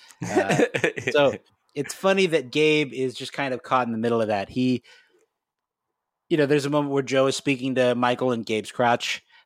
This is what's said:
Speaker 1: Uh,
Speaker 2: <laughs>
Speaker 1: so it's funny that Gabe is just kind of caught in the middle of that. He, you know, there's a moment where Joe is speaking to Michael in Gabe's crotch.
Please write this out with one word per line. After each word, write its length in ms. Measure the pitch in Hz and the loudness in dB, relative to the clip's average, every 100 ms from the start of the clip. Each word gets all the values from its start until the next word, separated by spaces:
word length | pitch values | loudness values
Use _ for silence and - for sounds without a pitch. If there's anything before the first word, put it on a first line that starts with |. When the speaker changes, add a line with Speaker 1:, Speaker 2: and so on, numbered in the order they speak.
| - - | -20 -12
Speaker 1:
Uh, 380 | - 202 285 170 233 143 - | -4 -2 2 2 2 0 -2
Speaker 2:
<laughs> 260 | - 120 | -2 -2
Speaker 1:
so 220 | 147 139 101 _ _ _ | 2 2 2 _ _ _
it's 220 | 143 139 - | -10 -10 -2
funny 320 | 190 190 185 | 0 2 2
that 240 | 156 127 | 0 -2
Gabe 420 | 143 156 151 139 | 2 4 4 0
is 220 | 131 131 117 | -2 -6 -6
just 180 | 131 | -12
kind 220 | - 139 123 | -6 -6 -6
of 80 | |
caught 240 | - 131 120 | -2 0 0
in 40 | |
the 60 | 113 | -2
middle 240 | 117 117 | 0 0
of 60 | 107 | 0
that. 220 | 101 98 | -2 -4
He, 340 | 123 127 123 _ - _ _ _ _ _ _ _ _ _ _ _ _ - | -2 0 0 _ -20 _ _ _ _ _ _ _ _ _ _ _ _ -4
you 80 | 160 | 0
know, 80 | 139 | 2
there's 220 | 147 143 | 2 2
a 20 | |
moment 240 | 147 143 | -2 0
where 80 | 139 | -2
Joe 240 | 120 135 135 | 0 2 2
is 100 | 131 | 0
speaking 380 | - 131 131 127 | -2 -2 -2 0
to 200 | 123 123 | 2 2
Michael 380 | 123 123 127 | 0 0 -2
in 100 | 117 | -2
Gabe's 280 | 110 110 101 | -2 -4 -4
crotch. 520 | - 120 117 - - _ _ | 0 2 2 -2 -8 _ _